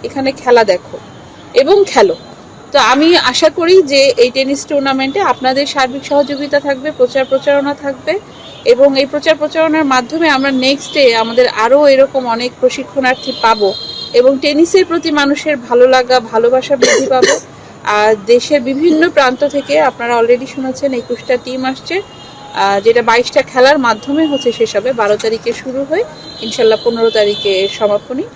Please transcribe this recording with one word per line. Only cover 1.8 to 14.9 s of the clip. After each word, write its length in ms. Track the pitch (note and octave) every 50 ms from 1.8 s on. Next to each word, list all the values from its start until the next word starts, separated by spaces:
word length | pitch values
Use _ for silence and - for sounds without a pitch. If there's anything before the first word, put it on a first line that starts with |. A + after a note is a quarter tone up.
| G4 -
খেলো। 280 | - C4 G#3+ F#3+ E3 - - - - - - - - - - -
তো 80 | - C#4+
আমি 380 | B3 G#3+ B3+ C#4+ D4+ E4 F4 E4
আশা 320 | - B3 C4 - - D#4
করি 320 | D#4 - E4+ E4 F#4 F#4+
যে 320 | F4+ C#4 C#4 C4+ C4+ C#4 B3 -
এই 120 | B3 B3+
টেনিস 360 | A#3+ C4+ C4+ C4 C#4+ C#4 - -
টুর্নামেন্টে 520 | D#4 C#4+ C4+ C4+ C4+ C4 C4+ C4+ C4+ G4+
আপনাদের 460 | G4 D#4 B3+ B3+ B3+ C4 C4 C4 C#4+
সার্বিক 400 | C#4 - D4 C4 B3+ B3+ C#4 C4+
সহযোগিতা 540 | - D4 C#4+ C#4+ C#4 C#4+ C4 D4 C#4+ C#4 C#4+
থাকবে, 320 | C#4+ D4 C#4 C4 C4 D4+
প্রচার 340 | D4+ - B3+ B3 B3 C4+ C4+
প্রচারণা 480 | B3+ C4+ C4+ C4 C#4+ C#4+ C#4+ C#4 C#4+ C#4+
থাকবে 460 | C#4+ D4 C#4 C4+ B3+ - - D#4+ G4+ - - - - - - - - -
এবং 340 | - A#3+ A#3+ C4+ C#4+ C#4 C4+
এই 60 | C#4
প্রচার 300 | C4+ C#4+ D4 C#4+ E4 D#4+
প্রচারণার 500 | C#4+ D4 D4+ D4 D#4+ D#4+ D#4+ D#4 D#4 D#4
মাধ্যমে 440 | C#4 C4+ B3+ B3+ B3 D4+ D#4+ E4 D#4+
আমরা 220 | C#4+ C4 C4+ C#4
নেক্সট 420 | C#4 B3+ B3+ C4 C#4 C#4 - - -
ডে 220 | D#4 C#4 B3 A3+
আমাদের 320 | A3+ A3+ A3+ A#3 A#3 B3+ A#3+
আরও 400 | - - A3 A#3 B3+ C#4+ D4+ C#4+
এরকম 400 | C4+ C4 C4+ C4+ - C4+ B3+ A#3+
অনেক 240 | A3+ A3+ A#3+ B3 A#3+ -
প্রশিক্ষণার্থী 720 | - B3+ - - C4 - - C#4+ C4 B3+ B3+ C4 - - B3 -
পাবো 320 | - A3+ A3+ A3 G#3 F#3+ F#3 - - - - - - - -
এবং 240 | A#3+ B3 C4 C#4 C4
টেনিসের 480 | C4+ D4 D4 C#4+ E4 E4+ - F#4+ F#4
প্রতি 260 | F4